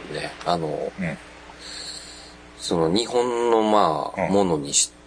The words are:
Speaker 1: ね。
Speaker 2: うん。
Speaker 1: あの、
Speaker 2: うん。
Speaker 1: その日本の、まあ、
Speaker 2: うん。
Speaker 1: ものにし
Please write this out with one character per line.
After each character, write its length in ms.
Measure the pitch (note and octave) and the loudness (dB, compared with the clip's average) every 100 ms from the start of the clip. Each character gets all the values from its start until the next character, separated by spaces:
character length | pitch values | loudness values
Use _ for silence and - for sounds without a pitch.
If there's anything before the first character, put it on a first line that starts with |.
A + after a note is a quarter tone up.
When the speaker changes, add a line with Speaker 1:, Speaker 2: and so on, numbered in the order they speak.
| - | -4
Speaker 1:
ね。 180 | D2 - - E2+ | -8 -8 -6 -4
Speaker 2:
う 40 | |
ん。 20 | |
Speaker 1:
あ 60 | E2+ | -2
の、 340 | D#2 D2+ - - | -2 -4 -6 -6
Speaker 2:
う 40 | |
ん。 140 | F2 - - - - - - - - - - - - - - - | -6 -6 -12 -20 -20 -18 -16 -14 -14 -14 -16 -18 -20 -20 -20 -10
Speaker 1:
そ 180 | - F2 | -2 2
の 120 | E2 | 2
日 160 | G2 A2+ | 2 2
本 440 | B2 B2 A#2+ A#2+ | 0 0 0 2
の、 120 | A2+ | 4
ま 520 | G#2+ G#2+ F2+ D2+ - - | 6 6 6 2 -2 -2
あ、 60 | |
Speaker 2:
う 60 | F2 | 2
ん。 40 | |
Speaker 1:
も 100 | G2 | 2
の 140 | F#2+ D#2 | 4 0
に 160 | C#2+ | 0
し 180 | - - - | 0 0 -4